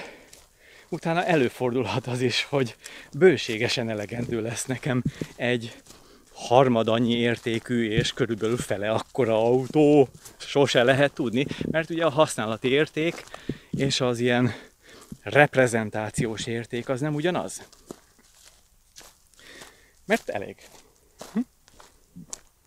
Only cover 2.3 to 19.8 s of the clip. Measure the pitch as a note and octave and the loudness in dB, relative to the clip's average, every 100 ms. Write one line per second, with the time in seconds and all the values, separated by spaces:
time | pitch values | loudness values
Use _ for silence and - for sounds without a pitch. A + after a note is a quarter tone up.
2.3 | - - C#3 A#2+ - - - - C#3+ F#3 | -2 -2 -2 -2 -8 -20 -20 -10 4 4
3.3 | C3 - A2 A#2 - A2+ G#2+ G#2 A#2+ A#2 | 4 -2 -2 -2 -2 -4 -4 -6 -6 -4
4.3 | A#2 A2+ A#2 - B2 D3 B2 - - - | -4 -4 -6 -6 -6 -2 -2 -2 -6 -12
5.3 | - A#2+ B2 A2+ - - - - - - | -6 -4 -2 -6 -16 -20 -20 -20 -20 -20
6.3 | - - B2 C3 A2+ A2 A2+ A#2 A#2 A#2+ | -12 4 6 6 4 2 2 2 2 0
7.3 | A#2 A#2+ A2+ - A#2+ A2+ A2 - - A2+ | 0 -2 -4 -2 -2 0 0 -2 -2 -2
8.3 | G#2+ A2 A#2+ - G2 G#2 A2+ - - A2+ | -2 -2 -2 -4 -4 -2 -2 -4 -2 0
9.3 | A2 A2+ B2+ B2+ D#3 D3 D3 C3 - - | 2 2 2 2 4 6 8 6 0 -20
10.3 | - - C#3 C3+ C#3 A#2+ C3+ C#3+ - B2 | -18 -2 2 4 4 4 4 2 0 -2
11.3 | A#2 C#3+ - - D#3 D#3+ E3 E3 C3+ D3+ | -2 -2 -4 -4 -2 -4 -2 0 2 2
12.3 | - A2 G#2+ B2+ C#3 D#3 D#3 E3 - - | 0 -4 -2 0 2 0 -2 -4 -4 -12
13.3 | - - - - C3 C3+ - B2+ A#2 B2 | -14 -10 -10 -6 -2 0 0 0 0 2
14.3 | A#2+ B2 - - _ - - - - G#2 | 2 2 -2 -14 _ -20 -20 -20 -14 0
15.3 | C3+ D3 C3+ B2+ A#2 G#2+ G#2+ G#2+ - A#2 | 4 4 4 2 2 -2 -6 -6 -4 -4
16.3 | G#2+ - A#2 A2+ A#2+ A#2 B2+ D3+ D3 E3 | -4 -6 -8 -6 -8 -6 -4 -4 -2 -2
17.3 | D#3 F2+ - - - - - _ _ _ | -2 -6 -10 -18 -20 -20 -20 _ _ _
18.3 | _ - _ _ _ _ - - _ _ | _ -20 _ _ _ _ -20 -20 _ _
19.3 | _ - - - - | _ -20 -20 -20 -20